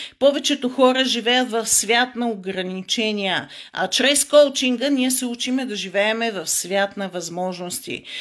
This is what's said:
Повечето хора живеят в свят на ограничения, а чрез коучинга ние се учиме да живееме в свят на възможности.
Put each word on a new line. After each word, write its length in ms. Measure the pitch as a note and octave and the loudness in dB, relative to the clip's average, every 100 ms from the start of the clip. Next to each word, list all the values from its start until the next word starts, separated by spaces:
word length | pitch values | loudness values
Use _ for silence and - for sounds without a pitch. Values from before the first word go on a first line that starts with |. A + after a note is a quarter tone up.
| - - | -12 2
Повечето 500 | C#4 C#4 - C#4+ B3+ | 2 2 0 -2 -2
хора 360 | C4 B3+ C4 C4 | 4 4 4 0
живеят 460 | A#3 A3+ B3+ A#3+ | 0 2 2 2
в 140 | A3+ A3 | -2 0
свят 500 | - G3+ A#3 B3+ A#3 | 0 2 2 2 -2
на 140 | A#3+ | -4
ограничения, 1200 | G3+ F#3 F#3 F#3 F#3 F#3 - A3 G#3 G3 D#3+ D3 - - | -4 -6 -6 -4 -6 -4 -2 -2 -2 -2 -2 -4 -14 -12
а 140 | - F#3 | -4 -2
чрез 380 | - C4 C#4+ - | 2 2 2 4
коучинга 640 | D4 C#4+ C4 B3+ A#3+ C4+ | 6 6 4 0 0 0
ние 220 | C4+ B3+ | 2 2
се 140 | B3+ B3 | 0 -2
учиме 400 | A#3+ B3+ C4 B3 | -6 -4 -2 -4
да 100 | G#3 | -6
живееме 560 | F#3 G3 G#3 A3+ A#3 | -2 0 2 2 -2
в 160 | F#3+ D#3+ | -4 -2
свят 500 | - F3 G3 G3 G3+ | -2 0 0 0 -2
на 120 | F#3+ | -6
възможности. 920 | F3 E3 E3+ F#3 F3 F#3+ - - - - - | -6 -8 -4 -4 -4 -8 -8 -8 -10 -10 -12